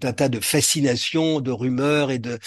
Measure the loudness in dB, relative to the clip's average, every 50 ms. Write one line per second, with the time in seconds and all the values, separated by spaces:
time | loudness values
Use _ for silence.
0 | -4 -4 0 0 0 0 0 0 -2 0 2 2 2 2 2 2 2 2 2 0
1 | -2 -2 0 0 2 2 0 0 -2 -2 -4 -2 -2 -2 0 0 2 2 2 2
2 | 2 0 0 -2 -4 -6 -8 -8 -8